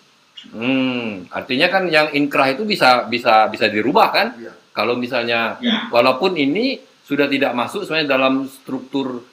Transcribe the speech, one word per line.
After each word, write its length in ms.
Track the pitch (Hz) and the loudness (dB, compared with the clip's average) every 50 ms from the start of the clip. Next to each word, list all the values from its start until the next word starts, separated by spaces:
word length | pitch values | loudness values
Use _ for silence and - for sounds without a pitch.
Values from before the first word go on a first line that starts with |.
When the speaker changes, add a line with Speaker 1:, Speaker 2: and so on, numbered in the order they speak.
| _ _ _ _ _ _ _ - - - | _ _ _ _ _ _ _ -20 -20 -16
Speaker 1:
Hmm, 720 | - 110 113 127 135 131 131 131 127 123 117 113 104 92 87 - | -10 -6 -2 0 0 0 0 0 -2 -4 -6 -6 -8 -10 -12 -10
artinya 400 | - 95 - - 127 135 165 180 | -10 -10 -4 -4 -2 -2 0 0
kan 160 | 190 190 185 175 | 0 -2 -2 0
yang 220 | 156 151 151 151 | 0 0 0 0
inkrah 400 | 147 143 147 143 - 147 135 135 | 0 -2 -2 0 2 0 2 2
itu 140 | 131 131 - | 0 -2 -4
bisa, 400 | 107 117 - 160 127 127 120 110 | -4 -2 2 4 4 4 4 2
bisa, 400 | 110 117 117 - 120 110 110 110 104 | -2 -4 0 2 4 6 6 4 4
bisa 220 | - - 120 107 | 2 0 0 0
dirubah 400 | 104 107 107 127 170 220 196 - | 2 0 0 2 4 4 4 4
kan? 180 | - 170 202 233 247 | 4 0 0 0 -4
Speaker 2:
Iya. 160 | 117 113 - - - _ _ _ | -10 -16 -18 -18 -20 _ _ _
Speaker 1:
Kalau 240 | 110 107 113 123 123 | -4 -2 -2 -2 -2
misalnya, 580 | 123 120 135 120 117 117 117 117 117 110 101 - | -4 -4 -4 -4 -2 0 0 0 0 -2 -4 -4
Speaker 3:
Ya. 240 | 123 120 110 110 - - | -2 -2 -2 -2 -4 0
Speaker 1:
walaupun 460 | 117 117 123 131 127 - 190 190 180 | 2 4 4 4 4 2 0 0 0
ini 400 | 160 139 139 151 202 247 269 254 - - - _ _ _ | 0 0 0 0 0 0 -2 -4 -6 -10 -20 _ _ _
sudah 180 | - 143 143 143 | -4 0 0 0
tidak 320 | 131 135 131 135 123 120 | 0 2 0 0 0 0
masuk 300 | 123 117 117 - 202 185 | -2 -4 -4 -4 -8 -6
sebenarnya 240 | 147 156 160 156 139 | -4 -2 -2 0 0
dalam 340 | 135 131 131 131 135 135 139 | 2 2 4 2 2 0 -2
struktur, 760 | 131 - - - - 131 127 127 - - 139 131 127 123 120 - - | -6 -10 -16 -10 -8 -8 -8 -8 -6 -4 -4 -4 -4 -6 -10 -12 -16